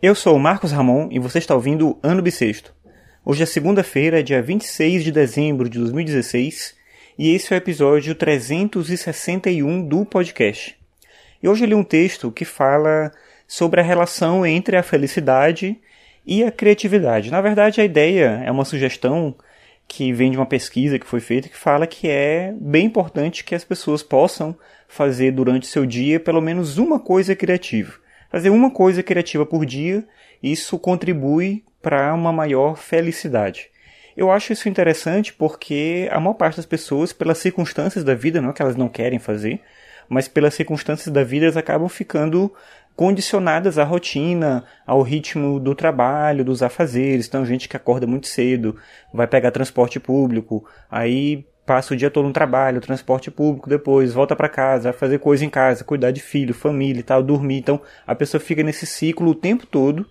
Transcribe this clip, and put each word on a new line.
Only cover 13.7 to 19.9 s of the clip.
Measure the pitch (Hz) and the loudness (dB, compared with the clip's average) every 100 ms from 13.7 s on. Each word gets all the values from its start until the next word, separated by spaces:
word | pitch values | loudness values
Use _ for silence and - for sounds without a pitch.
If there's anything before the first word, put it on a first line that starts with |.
| 175 | 2
a | |
relação | 170 175 175 - 165 180 180 | 4 2 0 0 0 2 2
entre | 160 185 185 | 0 2 0
a | |
felicidade | 175 151 139 - 139 131 147 165 190 220 _ _ _ _ - | 2 0 0 -2 2 4 4 2 -4 -8 _ _ _ _ -4
e | 196 233 | 0 0
a | |
criatividade. | 226 208 208 208 202 156 113 104 | 2 4 4 4 2 2 0 0
Na | 165 | 0
verdade, | 196 208 208 214 | 0 4 2 4
a | |
ideia | 208 151 156 190 139 110 127 | 2 4 4 4 2 2 -2
é | |
uma | 131 | -2
sugestão | 139 147 131 - 127 151 160 131 _ _ _ _ | -2 -2 -2 -2 -2 0 -2 -6 _ _ _ _
que | _ | _